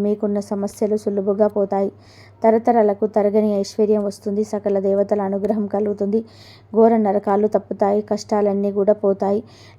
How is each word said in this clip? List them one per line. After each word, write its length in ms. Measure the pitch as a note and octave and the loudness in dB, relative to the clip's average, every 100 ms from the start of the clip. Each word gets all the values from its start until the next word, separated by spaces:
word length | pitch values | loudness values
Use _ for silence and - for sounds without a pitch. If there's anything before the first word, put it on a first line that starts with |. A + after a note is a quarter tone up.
మీకున్న 360 | G3+ G#3 G#3 G3+ | 0 -2 -2 -2
సమస్యలు 560 | G3+ G3+ G3+ - G#3 G#3+ | -4 -4 -6 -4 -2 -2
సులువుగా 520 | G#3+ G3+ G3 G3 G#3 | -2 -2 -2 0 0
పోతాయి. 420 | G#3 G3 G3 G3 - - - - - | 0 -2 -2 -2 -6 -18 -20 -20 -2
తరతరాలకు 640 | A3+ A3+ A3+ A#3 G#3 G3+ G#3+ | 2 2 2 2 2 0 -2
తరగని 440 | G#3+ G3+ G#3 G#3+ G3+ | 0 0 2 0 0
ఐశ్వర్యం 460 | G3 - G#3 G#3+ | -4 -2 0 0
వస్తుంది. 380 | G3+ G3 G#3 G3+ | -2 -6 -6 -4
సకల 340 | G#3+ G#3 G3+ G3 | -4 -4 -2 -2
దేవతల 420 | G3 G3 G3+ G#3 | 0 0 0 -2
అనుగ్రహం 420 | G3 G3 G#3 G#3+ G3+ | -2 -2 -2 -2 -2
కలుగుతుంది. 540 | G3+ G#3 G3+ G3+ A3 A3+ - - - - | -2 -4 -4 -2 -2 -4 -12 -20 -20 -4
ఘోర 200 | G#3 A3+ A#3 | 4 4 4
నరకాలు 520 | G#3 G3+ G#3 G3+ G#3 G#3+ | 2 0 0 2 2 0
తప్పుతాయి. 440 | - G3+ G3+ G#3 G#3 | -4 -2 0 0 -2
కష్టాలన్నీ 640 | G#3 - G#3 G#3 G3 G3+ | -6 -2 0 0 0 -2
కూడా 220 | G3+ G3 G#3 | 0 2 2
పోతాయి. 380 | G3+ G3 G3 G#3 - - - | 2 0 0 -2 -4 -16 -20